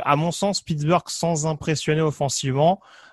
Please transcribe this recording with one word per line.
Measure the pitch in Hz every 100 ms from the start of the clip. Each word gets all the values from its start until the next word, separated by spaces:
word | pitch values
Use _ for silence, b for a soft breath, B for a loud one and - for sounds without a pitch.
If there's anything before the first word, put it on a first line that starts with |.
à | - 143
mon | 170
sens, | - 202 185
Pittsburgh, | - 151 151 175 -
sans | - 170 160 156
impressionner | 151 - 147 - 156
offensivement, | 156 - 139 - 135 135 160 196 B B B